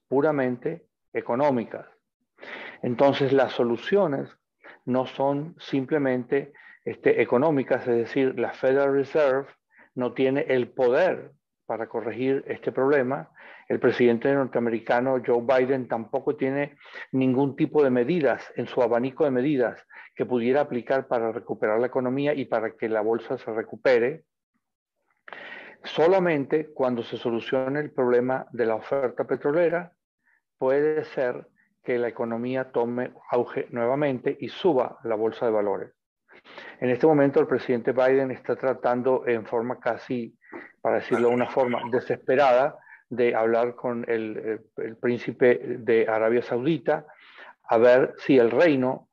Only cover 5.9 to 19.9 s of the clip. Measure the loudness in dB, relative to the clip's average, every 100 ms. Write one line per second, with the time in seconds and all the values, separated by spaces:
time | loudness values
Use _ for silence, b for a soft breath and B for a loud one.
5.9 | 0 0 0 0 -2 -2 B B B -10
6.9 | -2 2 2 2 2 2 0 0 -2 0
7.9 | 0 0 0 0 0 -6 -2 0 2 2
8.9 | 0 0 0 2 0 -4 -14 _ b b
9.9 | -6 -4 0 0 0 0 0 -2 0 2
10.9 | 4 2 -2 -8 _ _ _ -10 -8 -6
11.9 | -6 -6 -4 -2 -2 -4 -8 -6 0 2
12.9 | 2 0 -4 -8 B B B -6 0 0
13.9 | 4 4 4 2 0 0 -2 -2 -2 0
14.9 | 0 0 -2 0 0 2 2 2 0 -2
15.9 | -6 -4 -4 -4 -2 -2 -2 -4 B B
16.9 | B B 0 2 2 0 0 0 2 4
17.9 | 4 2 2 0 0 -4 -10 -4 0 2
18.9 | 2 0 0 0 2 0 0 0 -4 -14